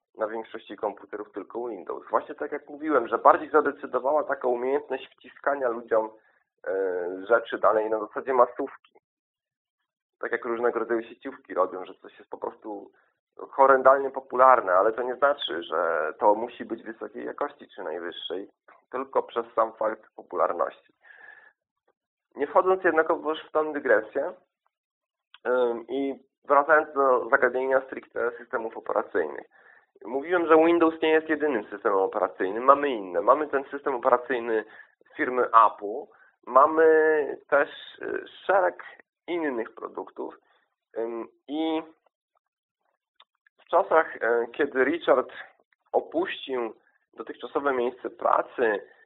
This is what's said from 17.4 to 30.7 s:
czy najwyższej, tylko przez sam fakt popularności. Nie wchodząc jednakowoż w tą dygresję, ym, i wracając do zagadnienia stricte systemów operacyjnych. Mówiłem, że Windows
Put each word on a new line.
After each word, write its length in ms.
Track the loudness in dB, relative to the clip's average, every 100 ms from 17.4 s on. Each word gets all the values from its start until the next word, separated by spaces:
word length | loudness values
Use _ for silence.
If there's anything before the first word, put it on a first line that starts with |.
| -10 -10 -20
czy 140 | -14
najwyższej, 680 | -10 -8 -10 -12 -12 -12 -12 _ _ -20 _
tylko 320 | -12 -6 -4
przez 240 | -4 -6 -4
sam 180 | -2 -2
fakt 300 | -2 -6 -6 _ -20
popularności. 800 | -10 -2 -2 -2 -4 -6 _ _ _ -20 -20 -20 _ _ _ _ _ _ _ _ _ -8
Nie 100 | -2
wchodząc 380 | 2 2 2
jednakowoż 540 | 2 2 2 0 -4 -8 -6
w 40 |
tą 200 | -4 -2
dygresję, 600 | -2 2 2 0 -6 -6 -8 _ _ _ _ _ _ _ _ _ -12 -4
ym, 400 | 0 0 -2 -6
i 260 | -6 -4 -6 _ _
wracając 480 | 2 4 6 4 2
do 340 | 2 2 2 4
zagadnienia 520 | 4 4 0 0 0
stricte 500 | 0 -10 -12 -6 -6 -6
systemów 380 | -8 -8 -8 -8
operacyjnych. 680 | -6 -4 -2 -2 -4 -6 -16 _ _ _ _ _
Mówiłem, 420 | -8 -8 -2 0 6
że 100 | 6
Windows 460 | 6